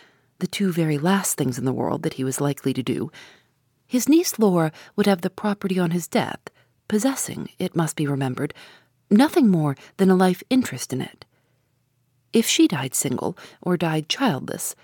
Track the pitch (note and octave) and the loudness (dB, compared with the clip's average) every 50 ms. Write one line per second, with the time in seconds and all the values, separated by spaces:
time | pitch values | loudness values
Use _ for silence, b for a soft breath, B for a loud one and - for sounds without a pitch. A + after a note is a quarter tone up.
0 | b b b b b b b _ F3+ - - - G3+ F#3 E3+ E3+ E3 D#3 D3+ C#3+ | b b b b b b b _ -10 -8 -4 -2 -2 0 0 0 0 0 0 0
1 | D3 F3+ G3 G3 F#3+ - - - D3 C3 A#2+ B2 B2 C3 B2 A#2+ B2 D#2+ B2+ D3 | 2 2 2 2 0 -2 -2 -2 -2 -2 -2 -2 -2 -2 -2 -2 -2 -2 -2 -2
2 | E3 - - - C3 C3 C3 - C#3+ C#3+ C#3 - - C3+ B2+ C3 A#2+ C3 A#2 - | -4 -6 -6 -4 -6 -4 -4 -2 -2 -2 -2 -2 -4 -4 -2 -2 -2 -4 -4 -4
3 | G#2 - B B B B B B B B B B _ _ _ _ _ _ - B3+ | -4 -8 B B B B B B B B B B _ _ _ _ _ _ -4 -2
4 | A3+ - D4+ E4 F4+ - - - A3 G3+ F3+ E3+ D#3+ D#3 B B B B B - | 2 4 4 4 4 0 0 2 2 4 4 4 2 0 B B B B B 0
5 | G3+ G3+ G3 F3 E3+ F#3 - - - G#3 G3+ G3+ - G3 F#3+ F#3 F3 E3 E3+ F3 | 2 2 2 2 0 -6 -6 -4 -4 -4 -4 -4 -4 -2 0 0 0 0 0 -2
6 | E3 - - A#3 C#3 - - - _ - _ _ _ _ _ _ _ _ G#3+ G#3+ | -4 -2 -2 -2 -2 -2 -6 -12 _ -20 _ _ _ _ _ _ _ _ -2 0
7 | G3+ C4+ C#4 - - - - - - - - _ F3+ F3+ - E3 E3 D3+ - - | 0 0 -2 -2 -6 -8 -8 -10 -10 -12 -8 _ -6 -4 -2 -2 -2 -2 -2 -4
8 | D3+ C#3+ C#3+ C3+ C#3 C3 B2+ - C3+ D3+ B B B B B B B B B B | -2 -2 0 -2 -2 -4 -2 -4 -6 -6 B B B B B B B B B B
9 | _ _ G#3 G#3 C#4 D#4+ - F4+ C4+ G#3+ F#3 E3 D3+ D3 C#3 B B B B - | _ _ 4 4 4 4 4 4 4 4 4 4 2 0 -2 B B B B 2
10 | G3 F#3+ F#3+ F3+ F#3 F#3 F3+ - - _ C4 C4 A#3+ - - B2+ - - C3 B2+ | 4 4 6 6 4 2 2 -2 -2 _ 0 0 0 0 -6 -10 -8 -6 -6 -6
11 | - - - _ - _ _ _ _ _ _ _ _ _ _ _ _ _ _ _ | -6 -8 -12 _ -20 _ _ _ _ _ _ _ _ _ _ _ _ _ _ _
12 | _ _ _ _ _ _ - A3+ A3+ - - - E4 D#4 F#3 C3+ C3 C3 - - | _ _ _ _ _ _ 0 0 2 2 4 4 4 4 4 -2 -4 -4 -4 -4
13 | - C#3 B2 - - - F3 B B B B B - - F3+ E3+ F3+ E3 D#3 D#3 | -2 -2 -4 -2 -4 -6 -6 B B B B B -2 -2 0 0 0 0 -2 -2
14 | D3+ - - - C#4 A#3 D3 B2+ - - - - - - - _ | -2 -4 -4 0 0 0 0 -2 -4 -8 -8 -8 -8 -10 -12 _